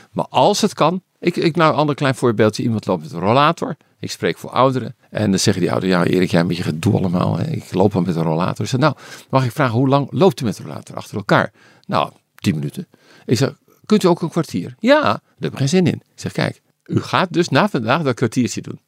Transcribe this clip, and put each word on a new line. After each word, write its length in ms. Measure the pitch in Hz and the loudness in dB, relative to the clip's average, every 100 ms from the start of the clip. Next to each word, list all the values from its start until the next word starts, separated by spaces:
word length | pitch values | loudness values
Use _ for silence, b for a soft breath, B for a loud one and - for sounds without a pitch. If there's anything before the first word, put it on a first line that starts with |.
| B | B
Maar 140 | - - | -8 -4
als 320 | - 147 208 | 2 2 2
het 140 | 208 | 0
kan, 280 | - 151 185 - _ | 0 0 0 -8 _
ik, 180 | 180 - | -4 -2
ik 200 | 170 156 | 0 2
nou 160 | 160 | 2
een 60 | 143 | 2
ander 160 | 156 | 0
klein 200 | 147 139 | 0 -2
voorbeeldje, 480 | 127 127 110 110 - | 0 0 4 2 2
iemand 240 | 123 110 - | -2 -2 0
loopt 160 | 92 | -2
met 100 | 78 | -4
een 80 | 85 | -4
rollator. 560 | 92 123 147 - - - _ _ | 2 4 2 0 -4 -8 _ _
Ik 120 | 110 | -12
spreek 280 | - - - | -4 -4 -4
voor 120 | - | -4
ouderen 460 | - 131 127 113 - _ | 2 2 2 -6 -12 _
en 200 | - 107 | -2 0
dan 80 | 95 | 2
zeggen 240 | - 92 | 2 2
die 80 | 87 | 0
ouderen, 260 | - 92 90 | 0 0 0
"Ja, 60 | |
Erik, 260 | 90 90 90 | 2 2 2
jij 140 | 87 | 2
met 120 | 87 85 | 0 -2
je 60 | |
gedoe 340 | 92 78 104 107 | -4 -2 0 0
allemaal, 420 | 95 90 92 104 | 0 0 0 -2
hè. 120 | 110 | -4
Ik 240 | - - | -6 -4
loop 200 | 92 101 | 0 2
al 80 | 98 | 2
met 140 | 87 82 | 0 0
een 60 | |
rollator." 420 | 80 80 90 - | 0 0 -2 -4
Ik 60 | 104 | -4
zeg, 100 | 127 | 0
"Nou, 140 | 151 147 B B B | 0 -2 B B B
mag 140 | 131 | -2
ik 80 | 131 | -2
vragen, 220 | - 127 | -2 -2
hoe 140 | 113 135 | 0 2
lang 180 | 139 135 | 2 0
loopt 300 | 131 190 - | 2 2 2
u 40 | |
met 140 | 117 90 | -2 -6
een 60 | |
rollator 320 | 76 71 - - | -10 -14 -14 -14
achter 200 | - 107 | -12 -8
elkaar?" 360 | 98 156 90 b b b - | 0 0 0 b b b -6
"Nou, 240 | 104 71 - _ | -4 -4 -6 _
tien 200 | _ - | _ -2
minuten." 320 | - 71 - - b b b - | -2 -4 -8 -14 b b b -2
Ik 100 | 113 | 0
zeg, 160 | 135 - _ _ - | 0 -4 _ _ 0
"Kunt 160 | 214 | 2
u 60 | 180 | 4
ook 140 | 170 | 2
een 60 | 160 | -2
kwartier?" 440 | - 156 101 - 123 | -4 -4 -6 -8 -2
"Ja, 220 | 226 294 | 2 4
daar 180 | 262 - - _ | 2 -2 -6 _
heb 120 | 147 | -8
ik 60 | - | -4
geen 100 | 139 | 0
zin 180 | 180 170 | 2 2
in." 80 | |
Ik 80 | - - - | 0 -6 -12
zeg, 120 | - | -10
"Kijk, 280 | - - - _ _ | -4 -4 -6 _ _
u 160 | - 175 | -6 -4
gaat 300 | - 127 175 | -2 -2 0
dus 160 | 160 175 | 0 0
na 200 | 135 202 | 2 2
vandaag 340 | 151 110 143 | 0 0 0
dat 120 | 147 | 0
kwartiertje 460 | 120 120 - 117 - | 0 0 0 -2 -4
doen. 200 | - - | -10 -14